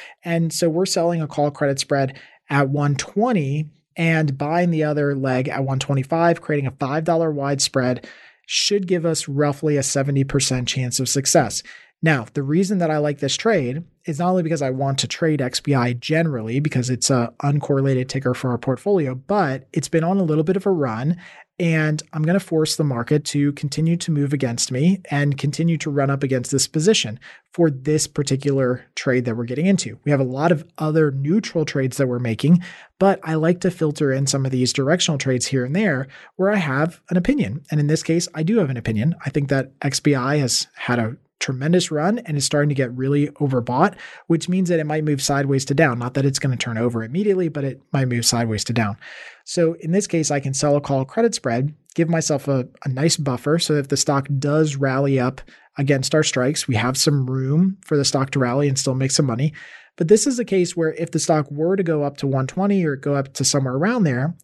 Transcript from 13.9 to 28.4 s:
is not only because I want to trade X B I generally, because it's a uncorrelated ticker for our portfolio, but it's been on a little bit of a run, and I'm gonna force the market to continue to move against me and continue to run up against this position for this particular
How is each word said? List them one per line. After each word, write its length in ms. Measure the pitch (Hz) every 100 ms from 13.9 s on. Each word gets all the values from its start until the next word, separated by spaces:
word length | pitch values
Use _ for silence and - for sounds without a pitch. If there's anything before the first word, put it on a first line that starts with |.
| _ -
is 140 | 147
not 100 | 175
only 140 | 185
because 180 | 160 160
I 80 | 135
want 300 | 131 139 135
to 80 | -
trade 340 | - 160 147
X 180 | 127 -
B 140 | -
I 200 | 135 120
generally, 680 | 123 - 160 165 127 110 127
because 320 | 151 135 123
it's 180 | 123 -
a 240 | 131 117 -
uncorrelated 680 | 143 147 - 139 135 131 127
ticker 280 | - 135 123
for 160 | 131
our 80 | 120
portfolio, 560 | - 127 202 196 139 127
but 520 | - 202 156 131 -
it's 140 | - -
been 160 | 165
on 160 | 165 196
a 40 |
little 200 | 170 156
bit 120 | 160 190
of 120 | 196
a 40 |
run, 460 | 180 131 110 139 175 - - - -
and 460 | 170 160 156 156 -
I'm 80 | 156
gonna 180 | 156 190
force 360 | - 160 156 -
the 80 |
market 420 | 147 120 117 151 151
to 260 | 143 143
continue 440 | 143 143 156 160 170
to 140 | -
move 200 | 147 143
against 400 | 143 131 120 -
me 300 | 127 160 196 -
and 300 | 143 143 139
continue 360 | 147 147 170 160
to 100 | 156
run 220 | 143 139
up 100 | 139
against 300 | 139 127 120
this 160 | 135 -
position 520 | 160 170 220 110 110 - - _
for 200 | - 165
this 340 | 135 135 151 -
particular 800 | - 135 135